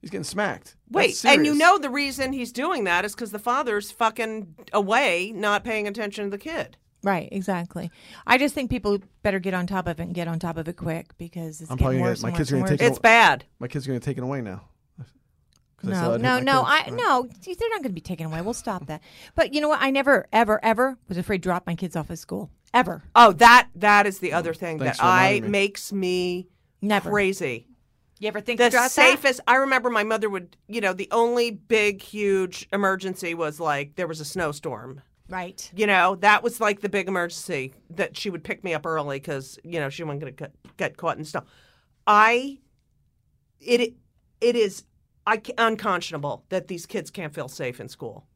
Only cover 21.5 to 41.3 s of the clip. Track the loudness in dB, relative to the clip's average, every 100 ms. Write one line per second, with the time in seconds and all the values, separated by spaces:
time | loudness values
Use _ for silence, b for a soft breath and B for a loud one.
21.5 | -4 -4 -8 -6 -6 -8 -12 -10 -10 -10
22.5 | _ _ 0 2 -4 2 8 8 10 10
23.5 | 10 8 0 4 6 4 0 -2 -2 -2
24.5 | -6 -6 -4 -4 2 4 6 4 2 0
25.5 | 0 -2 -4 -8 -4 -2 -2 -4 -6 -10
26.5 | _ _ _ -2 -2 0 0 0 -2 -6
27.5 | -6 _ _ _ _ _ _ -8 -6 -6
28.5 | 2 4 4 2 6 6 6 0 -2 2
29.5 | 2 4 0 0 -2 0 -2 -2 -6 -10
30.5 | _ _ -4 -2 -2 -2 0 2 2 -2
31.5 | -4 _ 2 2 -2 -10 -4 0 0 -2
32.5 | -6 -6 -2 0 0 -4 -8 -8 -4 -6
33.5 | -4 -4 -2 -4 -8 -8 -8 -10 -4 -4
34.5 | -4 -10 -10 -14 -20 _ _ -14 -12 -12
35.5 | -14 -16 -2 2 4 4 4 4 4 2
36.5 | -2 -2 -2 -4 -4 -2 -2 -4 -6 -8
37.5 | -6 -8 _ _ -8 -8 -6 -8 -8 -10
38.5 | -8 -6 -6 -4 -4 -4 -6 -6 -8 -10
39.5 | -18 -10 -6 -6 -6 -10 -8 -10 -14 -18
40.5 | _ -20 _ -8 -4 -6 -6 -8